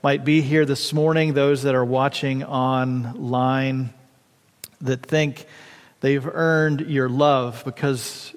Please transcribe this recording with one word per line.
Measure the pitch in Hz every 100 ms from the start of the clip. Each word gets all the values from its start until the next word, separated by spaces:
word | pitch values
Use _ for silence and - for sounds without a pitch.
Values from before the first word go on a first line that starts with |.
might | 143 139
be | 135 156
here | 139 156
this | 151 135 -
morning, | 151 151 160 156
those | 139 139 143
that | 139
are | 127
watching | 123 131 135 - 139 131
online, | 139 135 127 131 127 127 120 127 127 127 127 135 135 131 127 - _ _ _ _ _ _ - _
that | 131 131
think | - 156 151 - - - - - - _
they've | 139 139
earned | 135 - 165 160 156 143
your | 160 143 127
love | 123 147 135 123 117
because | 135 - 143 131 - - -